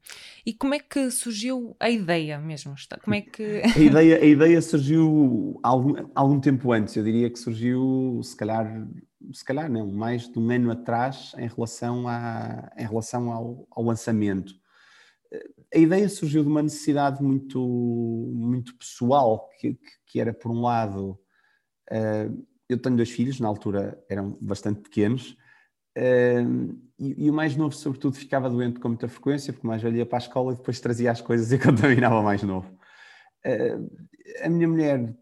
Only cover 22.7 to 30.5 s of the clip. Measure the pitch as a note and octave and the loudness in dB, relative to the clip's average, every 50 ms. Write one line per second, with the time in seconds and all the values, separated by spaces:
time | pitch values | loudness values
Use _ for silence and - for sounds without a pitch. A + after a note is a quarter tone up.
22.7 | B2 A#2+ - C3 B2 A#2 A#2 A#2 - - A#2+ C3+ C3+ B2+ A#2 G#2+ G#2 G#2 - A2 | -4 -2 0 0 2 2 0 0 0 -4 -2 -2 -2 -4 -4 -4 -4 -4 -4 -4
23.7 | G2 G2+ G2 G2+ - - - - G2 G2+ G2 G2+ G2+ - G#2+ G2+ G2 - - A2 | -4 -4 -4 -6 -10 -14 -12 -8 -8 -6 -6 -8 -8 -8 -8 -8 -6 -6 -4 -6
24.7 | G#2+ G2+ - - - G#2+ G#2 G#2+ B2+ C3 - - - _ _ _ _ _ _ _ | -6 -6 -8 -6 0 0 2 2 0 -2 -6 -12 -20 _ _ _ _ _ _ _
25.7 | _ _ _ _ - B2 B2 B2+ B2 B2 B2 B2 B2 A#2+ A#2+ B2 B2 B2 B2 - | _ _ _ _ -6 -2 2 4 4 4 4 4 4 2 2 0 -2 -2 -4 -6
26.7 | - - - - _ - C#3 C#3 C#3 - D3 D3 D3 D#3 D#3 D3+ C3 D3+ D#3 C#3+ | -8 -12 -18 -20 _ -8 -8 -6 -4 0 2 2 2 2 0 0 0 0 -2 -2
27.7 | C#3 - - D3 C3 - - C#3 C3+ - - - C#3 C3+ B2+ C3 A#2+ A#2+ B2 A#2+ | -2 -4 -6 -6 -6 -2 -2 -4 -4 -4 -6 -2 -2 -2 0 0 -2 0 -2 -2
28.7 | A#2+ A#2+ - A#2+ A#2 A2+ A#2+ A#2 - - - C#3 C#3+ C#3+ C#3+ - B2 - - A2+ | -4 -4 -4 -4 -4 -4 -6 -10 -10 -6 -4 -2 -2 -2 -4 -8 -10 -8 -6 -6
29.7 | A2+ A2 A2+ A#2 A#2 A#2+ A#2 A#2 B2 A#2+ A#2 - - C3 B2+ C3 | -4 -4 -2 -2 -2 -2 -2 -2 -4 -6 -4 -4 -4 -4 -2 -4